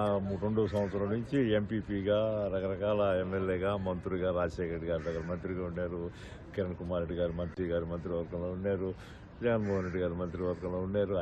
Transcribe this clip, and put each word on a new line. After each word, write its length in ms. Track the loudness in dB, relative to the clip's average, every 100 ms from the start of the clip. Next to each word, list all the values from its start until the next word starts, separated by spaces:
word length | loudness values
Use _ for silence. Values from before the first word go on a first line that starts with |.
| 4 2 0 0
రెండు 180 | 2 2 4
సంవత్సరాల 360 | 2 2 0 0
నుంచి 240 | 0 0 2 4 4
ఎంపీపీగా, 600 | 2 -2 0 0 4 4 4 2 0
రకరకాల 480 | 0 0 0 2 4 4 4
ఎమ్మెల్యేగా, 500 | 2 0 2 2 2 0 0
మంత్రిగా, 440 | -2 -2 0 2 2
రాజశేఖర 360 | 0 0 -2
రెడ్డి 140 | -2 -2
గారి 140 | -2 0
దగ్గర 180 | -2 -2
మంత్రిగా 320 | -4 -4 -2 -2
ఉండారు, 320 | -2 -2 -2 -6 -8 -14 -14 -6
కిరణ్ 220 | -4 -4 -4
కుమార్ 220 | -2 -2
రెడ్డి 120 | 0 0
గారు 140 | 0 0
మంత్రి 260 | -4 -2 0
గారు 140 | 0 0
మంత్రివర్గంలో 560 | -4 -2 -2 -2 -4 -4 -2
ఉన్నారు, 320 | 0 0 -2 -4 -12 -16 -16 -2
జగన్మోహన్ 420 | 0 2 2 0 0
రెడ్డి 140 | 0
గారు 140 | 0 -2
మంత్రివర్గంలో 600 | -4 -2 -2 -2 -2 -2 0
ఉన్నారు. 280 | 0 2 0